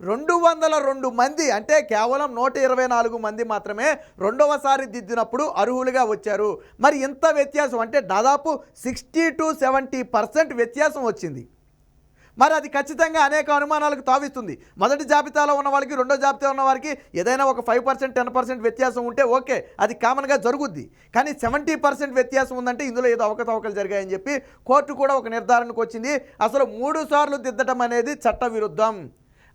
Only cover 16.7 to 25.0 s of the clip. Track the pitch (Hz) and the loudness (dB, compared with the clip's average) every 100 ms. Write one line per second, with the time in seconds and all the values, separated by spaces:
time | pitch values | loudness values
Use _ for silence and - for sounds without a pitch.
16.7 | 269 302 277 - - 185 262 269 254 240 | 0 -2 -8 -8 -4 0 2 2 0 0
17.7 | 247 247 254 269 254 247 247 240 254 226 | 0 0 -2 -2 -2 0 -2 -2 -2 -4
18.7 | 226 262 240 240 233 262 254 254 233 - | 0 -2 -2 -2 0 2 2 0 -4 -4
19.7 | - 214 233 233 262 269 277 233 269 285 | -2 -2 0 0 0 2 2 2 -2 -4
20.7 | 156 113 _ _ 226 285 294 233 277 294 | -8 -14 _ _ 0 0 -2 -2 -2 -2
21.7 | 311 285 277 277 254 247 269 254 254 247 | 0 0 0 0 0 2 2 0 -2 -4
22.7 | 247 285 233 254 233 220 214 233 220 214 | -4 -4 0 2 2 0 -2 -4 -4 -4
23.7 | 202 196 202 190 190 190 262 - _ - | -4 -4 -4 -4 -6 -4 -6 -6 _ 2
24.7 | 269 285 254 | 2 2 0